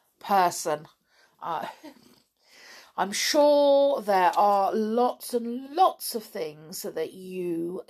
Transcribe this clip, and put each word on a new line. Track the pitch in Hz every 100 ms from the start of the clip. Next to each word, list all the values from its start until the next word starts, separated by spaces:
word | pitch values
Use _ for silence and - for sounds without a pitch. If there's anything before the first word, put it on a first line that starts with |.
| _ _
person. | - 202 175 - 170 151 160 _ _ _ _ _
Uh, | 170 160 - -
<laughs> | 302 - _ _ _ _ _ - - - - -
I'm | 190
sure | - - 302 294 285 285 277 277 277
there | 202 190 180 -
are | 202 202 190
lots | 220 214 233 247 - -
and | 240 233 247 269
lots | 311 370 - -
of | 233
things | - 202 160 151 160 190
that | 196 165 156
you | 185 185 185 175 165 170 180 -